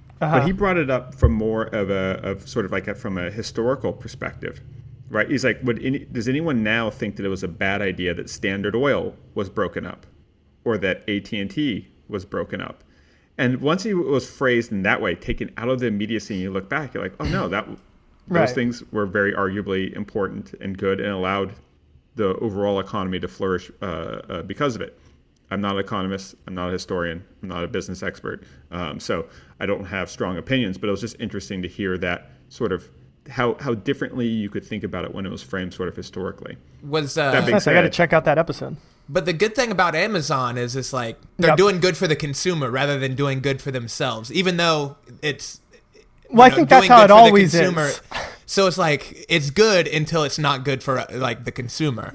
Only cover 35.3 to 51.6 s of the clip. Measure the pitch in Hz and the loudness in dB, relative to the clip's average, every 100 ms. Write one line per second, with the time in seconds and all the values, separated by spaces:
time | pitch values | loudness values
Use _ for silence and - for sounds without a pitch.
35.3 | - - 95 90 - 87 90 90 92 92 | -10 -8 -6 -6 -6 -8 -8 -12 -8 -8
36.3 | - - 123 - - 143 156 139 160 143 | -10 -14 -18 -20 -18 -6 -4 -2 -2 0
37.3 | 131 - 208 156 170 - - 170 160 156 | 2 2 2 4 2 2 2 2 2 2
38.3 | 151 165 - 135 147 - _ - 160 175 | 2 0 -6 -10 -12 -16 _ -6 -2 -2
39.3 | 160 214 240 233 185 175 156 214 190 151 | 0 0 0 0 2 0 2 0 -2 0
40.3 | 135 123 123 123 131 123 127 113 113 - | 0 0 -2 -4 -4 -6 -6 -6 -8 -12
41.3 | - 170 156 202 180 180 165 180 143 147 | 0 4 6 6 4 0 2 0 0 -2
42.3 | 135 180 165 127 127 143 139 131 131 139 | -4 -2 -2 -2 0 0 0 -2 -2 -2
43.3 | 135 139 135 143 127 113 - 135 113 113 | 0 -2 -2 -4 -6 -6 -4 -4 -4 -4
44.3 | 147 185 170 170 156 143 - - 120 151 | -2 0 2 2 2 -2 -8 -20 -8 -6
45.3 | - - - _ - _ - _ _ - | -6 -10 -16 _ -20 _ -20 _ _ 2
46.3 | 240 254 269 247 262 190 240 202 214 226 | 10 10 10 8 8 12 12 12 12 12
47.3 | 202 180 165 180 165 147 - - - - | 10 8 6 4 2 0 -2 -8 -10 -10
48.3 | - - - 190 170 165 143 - - - | -12 -4 2 2 2 2 0 -4 -16 0
49.3 | 165 143 139 220 185 151 156 151 165 143 | 0 2 4 6 6 2 0 0 0 0
50.3 | - 143 135 131 131 - 127 - 120 127 | 0 0 0 -2 -4 -2 -2 -4 -4 -4
51.3 | 117 123 - | -4 -8 -8